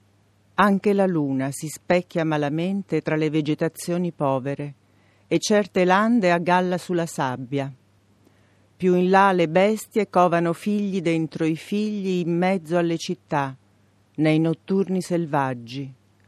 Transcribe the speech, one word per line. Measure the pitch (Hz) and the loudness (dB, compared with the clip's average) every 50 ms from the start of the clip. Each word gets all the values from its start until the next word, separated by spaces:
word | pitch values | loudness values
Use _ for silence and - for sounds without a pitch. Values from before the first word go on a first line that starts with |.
| _ _ _ _ _ _ _ _ _ _ _ | _ _ _ _ _ _ _ _ _ _ _
Anche | - 190 208 196 190 - 208 196 | 2 2 4 4 2 2 2 2
la | 196 196 | 2 2
luna | 190 180 160 147 139 135 131 135 139 | 2 2 0 -2 -2 -2 -2 -4 -4
si | 139 - - 151 | -6 -8 -10 -10
specchia | - - _ - 175 180 175 _ - 175 160 | -12 -8 _ 0 0 0 0 _ -4 -2 -2
malamente | 160 156 151 147 143 151 160 170 190 196 196 185 - 160 156 | 0 0 0 0 -2 -2 -2 -2 -2 -4 -4 -6 -4 -4 -4
tra | - - 156 156 | -2 0 -2 0
le | 156 151 | 0 0
vegetazioni | 147 160 147 147 151 - 165 160 - - - - 175 175 180 170 - | 0 0 0 0 -2 -2 -2 -4 -4 -6 -8 -6 -4 -2 -2 -4 -4
povere | - 151 139 135 131 123 139 143 - 147 143 139 _ _ _ _ _ _ _ _ _ _ - | -2 0 0 0 0 -2 -4 -8 -8 -8 -12 -12 _ _ _ _ _ _ _ _ _ _ -2
e | 165 165 | -2 -2
certe | - - 214 208 208 - - 190 175 | 0 2 2 2 2 0 0 2 2
lande | 180 185 196 214 226 240 240 185 175 | 4 4 4 4 2 2 2 4 2
a | 175 175 | 2 2
galla | 170 170 175 185 185 180 185 170 | 2 2 2 2 2 0 -2 -4
sulla | - - 180 165 170 | -4 -4 -2 -2 -2
sabbia. | 160 - - 147 131 123 123 131 117 139 139 135 139 131 - _ _ _ _ _ _ _ _ _ _ _ _ _ _ _ _ _ _ _ - | -4 -4 -4 -4 -2 -4 -6 -8 -6 -6 -6 -6 -6 -10 -16 _ _ _ _ _ _ _ _ _ _ _ _ _ _ _ _ _ _ _ -2
Più | 175 180 180 | 0 2 4
in | 180 180 180 | 4 4 4
là | 190 190 196 196 185 | 6 6 6 6 4
le | 180 170 156 | 2 2 2
bestie | 160 185 190 208 220 208 - - - 220 202 - | 4 4 4 4 2 0 -4 -4 -2 -2 -2 0
covano | - 185 180 180 165 170 170 170 170 | 4 4 4 4 4 2 0 0 -2
figli | - - 208 208 208 208 196 185 196 | -4 -4 -4 -2 -2 -2 -2 -2 -2
dentro | 156 170 165 160 160 156 - - 165 | 0 0 0 0 -2 -4 -4 -2 -2
i | 156 165 151 | -2 -2 -2
figli | - - 208 208 214 214 208 202 190 190 185 180 170 | -4 -4 -4 -2 -2 -2 -4 -4 -2 -2 -2 -2 0
in | 165 170 170 | 0 0 0
mezzo | 180 185 196 190 156 151 175 175 | 2 2 0 -2 -2 -2 -2 0
alle | 170 165 165 165 | 0 0 -2 -2
città, | - - 180 - _ - 165 147 139 135 135 - _ _ _ _ _ _ _ _ _ _ _ | -4 -6 -8 -8 _ -4 -4 -2 -2 -4 -6 -12 _ _ _ _ _ _ _ _ _ _ _
nei | - 151 156 156 156 | 0 2 2 4 2
notturni | 160 165 160 - _ - 190 196 190 - 190 185 | 2 0 -2 -4 _ -2 0 0 0 0 -2 -4
selvaggi. | 175 - 180 170 170 147 147 143 139 131 131 120 117 113 127 139 139 135 131 _ _ _ _ _ _ | -4 -2 -2 -4 -2 -2 -2 0 0 -2 -4 -6 -10 -12 -12 -10 -12 -12 -14 _ _ _ _ _ _